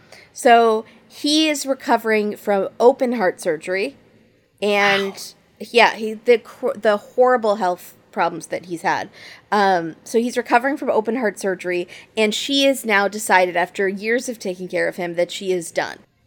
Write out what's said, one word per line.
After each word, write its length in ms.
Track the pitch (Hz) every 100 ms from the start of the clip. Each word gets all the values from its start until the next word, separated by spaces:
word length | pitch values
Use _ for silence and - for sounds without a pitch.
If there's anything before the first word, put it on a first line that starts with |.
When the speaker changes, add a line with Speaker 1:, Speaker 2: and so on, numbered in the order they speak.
| - - -
Speaker 1:
So 540 | - 254 233 226 220 226 - _
he 440 | - 294 302 311
is 160 | 285 269
recovering 720 | 262 - 226 220 214 208 -
from 340 | - 202 190 -
open 320 | 233 277 254
heart 260 | 240 180 -
surgery, 560 | 185 156 180 190 247 - _ _ _ _ _ -
and 500 | 208 202 202 196 196
Speaker 2:
Wow. 540 | 196 - - _ - 214
Speaker 1:
yeah, 240 | 233 196
he, 200 | 208 220
the 240 | 220 - 233
cr-, 340 | - - 247
the 220 | 208 220 208
horrible 600 | - - 254 254 214 208
health 380 | 180 180 - - _
problems 340 | - 175 165 -
that 200 | - 175
he's 160 | 165
had. 280 | 180 139 135 - - - -
Um, 440 | 208 196 180 165 -
so 140 | - 226
he's 180 | 240 240
recovering 380 | 226 240 269 294
from 100 | 262
open 260 | 220 214 240
heart 220 | 214 196
surgery, 480 | 202 185 180 180 - - - -
and 180 | 214
she 300 | 214 - 277
has 200 | 277 269 226
now 220 | 202 202
decided, 480 | 214 - 190 180 170
after 320 | 180 - 196
years 400 | 196 220 240 254
of 80 | 220
taking 300 | 202 180 180
care 200 | 175 170
of 80 | 156
him, 180 | 175 170
that 140 | 175
she 220 | - 196
is 180 | 180 165
done. 280 | 180 120 - _ _